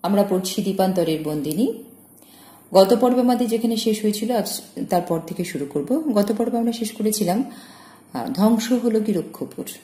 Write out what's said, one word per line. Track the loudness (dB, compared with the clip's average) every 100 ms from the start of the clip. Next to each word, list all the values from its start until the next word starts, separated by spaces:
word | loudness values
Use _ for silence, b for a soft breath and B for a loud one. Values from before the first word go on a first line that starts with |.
আমরা | 2 2
পড়ছি | 2 0 -2 -4
দীপান্তরের | -2 0 0 2 0 -2
বন্দিনী। | -2 -4 -2 0 0 -2 -14 -20 -20 -20 B B B B B
গত | 6 6
পর্ব | 6 4 2
আমাদের | 2 2 0
যেখানে | 0 0 0
শেষ | 0 0
হয়েছিল, | 0 -2 -2
আজ | -2 -2 -6 -12 -10 0
তারপর | 0 0 -4
থেকে | -4 -8
শুরু | -6 -6 -4
করব। | -4 -2 -2 2
গত | 2 2
পর্বে | 0 0 0
আমরা | -2
শেষ | -2 -6
করেছিলাম, | -2 -2 0 0 0 -2 B B B B B B
আহ, | -10 -6
ধ্বংস | 2 4 4 2
হলো | 0 2 2
কি | 2
রক্ষপুর। | -2 -4 -10 -12 -10 -12 -14